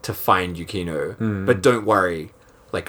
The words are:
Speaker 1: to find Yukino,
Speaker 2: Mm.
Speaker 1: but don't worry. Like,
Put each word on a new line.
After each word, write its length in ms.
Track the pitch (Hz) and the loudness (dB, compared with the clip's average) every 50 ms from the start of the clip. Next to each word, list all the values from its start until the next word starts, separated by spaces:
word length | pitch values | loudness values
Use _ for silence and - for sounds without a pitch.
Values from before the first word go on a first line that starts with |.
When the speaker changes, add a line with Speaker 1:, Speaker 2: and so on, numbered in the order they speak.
Speaker 1:
to 100 | - - 98 | -6 -8 -8
find 420 | - - - 101 92 90 90 87 | -4 2 2 2 2 2 -2 -6
Yukino, 600 | 85 85 82 - 95 90 85 80 73 71 80 104 | -8 -8 -8 -6 -6 -4 -4 -4 -4 -4 -6 -4
Speaker 2:
Mm. 280 | - 110 110 104 98 95 | -4 -4 -2 -2 -2 2
Speaker 1:
but 160 | 101 123 98 | 2 2 4
don't 240 | 85 135 123 113 104 | 4 4 4 4 2
worry. 460 | 104 107 101 92 90 85 80 76 - - _ _ - _ _ _ _ | 4 4 4 4 2 0 -4 -8 -10 -14 _ _ -20 _ _ _ _
Like, 180 | - 95 85 | -6 -6 -6